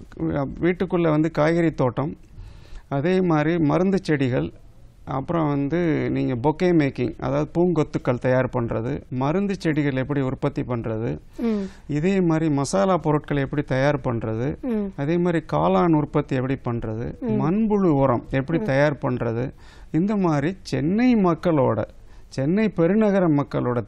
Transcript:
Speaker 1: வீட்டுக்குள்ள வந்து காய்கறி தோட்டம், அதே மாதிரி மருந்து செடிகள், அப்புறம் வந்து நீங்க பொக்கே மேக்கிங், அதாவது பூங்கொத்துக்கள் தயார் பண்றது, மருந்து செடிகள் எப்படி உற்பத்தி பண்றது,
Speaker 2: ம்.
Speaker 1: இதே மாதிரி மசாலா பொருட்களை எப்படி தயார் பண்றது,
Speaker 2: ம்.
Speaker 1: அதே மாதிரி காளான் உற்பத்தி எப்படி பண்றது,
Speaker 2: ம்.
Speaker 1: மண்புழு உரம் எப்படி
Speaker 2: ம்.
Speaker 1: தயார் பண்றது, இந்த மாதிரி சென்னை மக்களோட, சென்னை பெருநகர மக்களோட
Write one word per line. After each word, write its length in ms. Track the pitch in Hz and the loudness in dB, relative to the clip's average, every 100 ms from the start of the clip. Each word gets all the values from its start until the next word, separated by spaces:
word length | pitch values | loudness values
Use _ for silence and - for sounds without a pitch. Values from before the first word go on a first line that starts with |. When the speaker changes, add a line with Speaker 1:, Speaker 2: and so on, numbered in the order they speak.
| - - 160 156 135 - | -16 -6 -4 -2 -4 -2
Speaker 1:
வீட்டுக்குள்ள 480 | 165 180 185 180 165 | -2 0 -2 0 2
வந்து 220 | 151 156 | 2 2
காய்கறி 420 | 160 151 170 165 | 2 2 2 2
தோட்டம், 420 | 127 127 120 147 - - - - - - - - | 2 0 0 -4 -6 -16 -20 -20 -20 -16 -18 -6
அதே 340 | 139 175 185 | -2 0 2
மாதிரி 380 | 180 156 151 170 | 2 2 2 2
மருந்து 400 | 147 156 190 190 | 2 2 2 0
செடிகள், 480 | 185 147 131 135 156 - - - - - | 0 0 2 0 -2 -8 -20 -20 -20 -16
அப்புறம் 440 | - 139 135 170 151 | -8 -6 -2 -2 0
வந்து 640 | 143 139 165 175 139 123 | 0 0 0 0 0 0
நீங்க 240 | 131 135 | -2 -2
பொக்கே 320 | 123 143 151 180 | 0 0 2 2
மேக்கிங், 500 | 165 143 - 120 - | 4 2 0 -4 -4
அதாவது 300 | 131 143 151 | -4 -2 -2
பூங்கொத்துக்கள் 680 | 170 180 156 147 - - 123 | 0 2 2 0 -2 -2 0
தயார் 280 | 127 127 127 | 0 0 0
பண்றது, 540 | 127 117 110 113 143 - | -2 -4 -4 -4 -8 -8
மருந்து 480 | 127 139 180 202 196 | -4 -2 0 -2 -2
செடிகள் 360 | 165 147 143 131 | -2 0 0 -2
எப்படி 260 | 131 143 | -2 -2
உற்பத்தி 400 | 131 135 143 147 | -2 -2 -4 -4
பண்றது, 560 | 123 120 113 110 120 151 - - | -4 -4 -4 -4 -4 -6 -10 -6
Speaker 2:
ம். 240 | 233 208 190 - - | -2 -2 -6 -10 -6
Speaker 1:
இதே 340 | 147 180 196 | -2 0 2
மாதிரி 280 | 170 160 160 | 2 2 2
மசாலா 480 | 139 135 190 190 175 | 0 0 2 2 2
பொருட்களை 460 | 156 147 - 143 | 0 -2 0 -2
எப்படி 180 | 135 143 | -2 -2
தயார் 380 | 143 131 143 139 | -2 0 2 0
பண்றது, 600 | 127 117 110 110 135 - | -2 -2 -2 -4 -4 -4
Speaker 2:
ம். 240 | 262 214 202 170 | -4 -4 -4 -4
Speaker 1:
அதே 220 | 139 175 | -2 0
மாதிரி 280 | 175 165 156 | 2 0 -2
காளான் 400 | 151 170 190 175 | 0 2 2 4
உற்பத்தி 420 | 156 139 151 143 135 | 2 2 -2 -2 -2
எப்படி 220 | 127 135 123 | -2 -4 -4
பண்றது, 540 | 117 110 110 135 180 | -4 -4 -6 -8 -6
Speaker 2:
ம். 120 | 240 | -4
Speaker 1:
மண்புழு 600 | 214 143 202 220 208 180 | 0 0 0 2 2 4
உரம் 320 | 139 135 117 - | 4 4 2 0
எப்படி 300 | 135 131 165 | -2 0 -2
Speaker 2:
ம். 40 | |
Speaker 1:
தயார் 300 | 214 135 147 | 0 2 2
பண்றது, 600 | 135 135 123 117 113 135 - - - - | 0 -4 -2 -2 -2 -6 -8 -20 -20 -6
இந்த 240 | 151 202 208 | -2 0 2
மாதிரி 420 | 180 147 147 190 | 2 2 0 -4
சென்னை 540 | - 135 147 208 254 226 | -6 -2 0 2 4 4
மக்களோட, 680 | 180 160 180 156 123 107 - - - - - | 4 2 2 2 2 0 -4 -10 -20 -20 -12
சென்னை 440 | - 139 196 214 175 | -4 0 0 0 2
பெருநகர 500 | 165 214 214 196 175 | 2 4 4 4 4
மக்களோட 560 | 143 135 143 123 120 | 2 2 -2 -2 -2